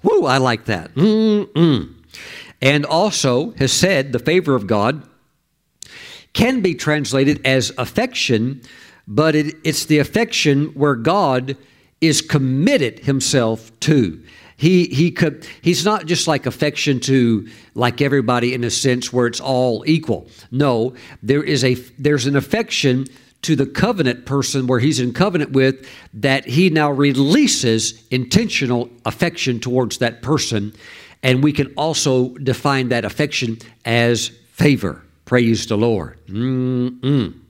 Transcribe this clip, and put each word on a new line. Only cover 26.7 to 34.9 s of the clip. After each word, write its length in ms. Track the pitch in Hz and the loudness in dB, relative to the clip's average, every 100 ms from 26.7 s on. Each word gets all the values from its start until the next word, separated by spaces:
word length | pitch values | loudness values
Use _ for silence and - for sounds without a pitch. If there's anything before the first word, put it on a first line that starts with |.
now 180 | 156 151 | 4 0
releases 1120 | 139 143 131 139 233 269 - 120 113 - - _ | 2 2 2 2 4 2 0 0 0 -2 -8 _
intentional 800 | 127 123 202 233 - 131 120 120 - 110 | -4 0 0 0 -2 0 -2 -4 -8 -10
affection 540 | - 170 165 135 120 | -4 -4 -2 -4 -4
towards 400 | 127 127 117 - | -2 -2 -2 -2
that 240 | 117 117 | -4 -4
person. 500 | 131 151 - 110 104 - - - - _ | -2 -2 0 -4 -4 -12 -20 -20 -20 _
And 220 | 131 127 | 0 2
we 100 | 151 | 2
can 180 | 147 135 - | 0 -4 -2
also 540 | 156 151 147 127 127 127 | -4 0 0 2 0 -2
define 520 | 135 120 147 135 123 | -4 -2 0 0 0
that 160 | 120 104 | -2 -2
affection 540 | - 147 - 120 113 - _ 117 | -4 -4 -2 -6 -8 -14 _ -2
as 440 | 117 120 117 - - _ | 2 2 0 -4 -10 _
favor. 500 | - 147 127 90 | 2 2 2 -2